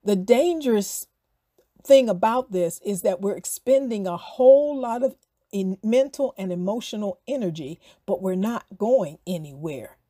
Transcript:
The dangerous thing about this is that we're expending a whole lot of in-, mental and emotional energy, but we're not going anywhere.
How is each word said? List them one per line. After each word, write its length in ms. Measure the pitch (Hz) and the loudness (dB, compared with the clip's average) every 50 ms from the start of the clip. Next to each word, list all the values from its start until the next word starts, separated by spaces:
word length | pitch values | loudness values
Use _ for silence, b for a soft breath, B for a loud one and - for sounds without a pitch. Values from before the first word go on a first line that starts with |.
| _ | _
The 100 | 208 208 | 0 0
dangerous 920 | 185 180 214 240 240 311 349 349 320 285 254 226 208 196 - - - - _ _ _ _ _ _ _ _ _ _ _ _ _ _ _ | 0 2 2 2 4 4 2 0 -2 0 0 0 0 0 -4 -10 -12 -14 _ _ _ _ _ _ _ _ _ _ _ _ _ _ _
thing 260 | _ - 277 269 254 220 | _ 6 6 6 6 4
about 440 | 190 175 208 220 226 254 254 254 | -2 0 0 0 0 0 -4 -2
this 280 | 190 180 175 165 - - _ | -2 -2 -2 -2 -4 -6 _
is 180 | 208 202 180 | -6 -6 0
that 180 | - 208 190 180 | 0 -2 -2 0
we're 160 | 196 202 196 | -4 -4 -4
expending 680 | 156 - - - - _ 247 262 269 277 247 226 208 196 | -4 -8 -10 -12 -6 _ 2 2 2 2 -2 -4 -4 -4
a 100 | 185 175 | -4 -6
whole 640 | 165 - - - - 254 254 269 285 294 294 294 269 | -6 -10 -14 -2 6 8 8 8 8 6 0 -4 -4
lot 240 | 254 240 226 247 | -4 -6 -4 -2
of 140 | 262 254 - _ _ _ _ _ _ _ | -2 -4 -4 _ _ _ _ _ _ _
in-, 280 | - 196 190 185 190 - | -6 -4 -2 -2 -4 -4
mental 520 | - 214 233 254 269 285 - - 277 247 - - | -2 2 2 2 2 2 0 -4 -4 -4 -2 -6
and 140 | 190 185 | -6 -6
emotional 680 | 175 175 180 190 220 240 - - - 214 208 202 180 _ _ | -4 -4 -2 -4 -4 -4 -6 -8 -8 -6 -6 -6 -6 _ _
energy, 540 | - 269 269 220 180 156 165 147 131 165 b b b b b b | -6 -4 -2 -2 -4 -4 -6 -10 -10 -12 b b b b b b
but 160 | - 185 175 | -4 -4 -2
we're 140 | 185 190 185 | -2 -2 -2
not 280 | 185 196 220 240 - - _ 202 - | -2 -2 -2 -4 -6 -10 _ -8 -4
going 400 | 202 226 254 262 185 143 156 - _ | 0 2 2 2 2 -2 -8 -14 _
anywhere. 720 | 175 180 165 156 147 135 139 156 160 143 127 107 - - _ _ | -8 -8 -8 -8 -12 -14 -10 -10 -8 -8 -8 -12 -16 -20 _ _